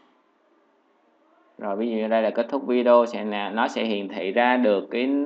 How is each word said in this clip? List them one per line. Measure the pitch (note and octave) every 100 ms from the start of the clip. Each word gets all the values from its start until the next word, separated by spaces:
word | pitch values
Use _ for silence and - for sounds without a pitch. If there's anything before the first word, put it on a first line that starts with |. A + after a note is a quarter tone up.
| _ _ _ _ _ E4 _ _ _ _ _ _ _ _ _ -
Rồi, | G#2+ G2+
ví | A#2
dụ | A2+
như | G#2+
đây | A2+
là | A2
kết | A2+ A#2
thúc | C#3 C#3
video, | B2 B2 A#2+ A#2
sẽ | G#2
nè, | G#2+ G#2 G2+
nó | G#2+ C3+
sẽ | -
hiển | A2+ G#2 G2
thị | G#2 F2+
ra | G#2 A#2+ B2+
được | B2 G2 -
cái, | A#2 C3 C#3+